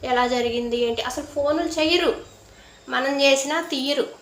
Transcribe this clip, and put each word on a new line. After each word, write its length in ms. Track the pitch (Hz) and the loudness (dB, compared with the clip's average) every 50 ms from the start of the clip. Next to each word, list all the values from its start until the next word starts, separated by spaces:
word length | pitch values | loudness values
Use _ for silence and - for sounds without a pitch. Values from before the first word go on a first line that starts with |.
| - | -2
ఎలా 240 | 254 254 247 247 247 | 0 2 2 2 2
జరిగింది 500 | 254 247 240 240 233 240 240 240 233 240 | 2 0 0 0 -2 -2 -2 -2 0 0
ఏంటి, 240 | 240 233 233 226 | 0 0 0 -2
అసలు 240 | - 247 254 302 285 | -4 -4 -6 -6 -8
ఫోనులు 440 | - - 294 277 285 302 330 339 330 | -6 -4 -2 0 0 2 0 0 -2
చెయ్యరు, 520 | - 320 311 311 349 359 349 285 - - - - - - - - - - - - - - - - | 0 0 2 2 2 4 2 2 0 -2 -6 -18 -20 -20 -20 -20 -20 -20 -20 -20 -20 -20 -12 -4
మనం 320 | 254 247 262 269 285 277 | -2 -2 0 0 0 4
చేసినా 400 | 277 277 269 269 269 277 302 330 | 4 4 4 4 2 -2 -2 -4
తీయరు. 460 | 339 339 302 269 254 277 285 285 269 - - - | -2 -4 -4 -4 -2 -2 0 0 -2 -4 -4 -16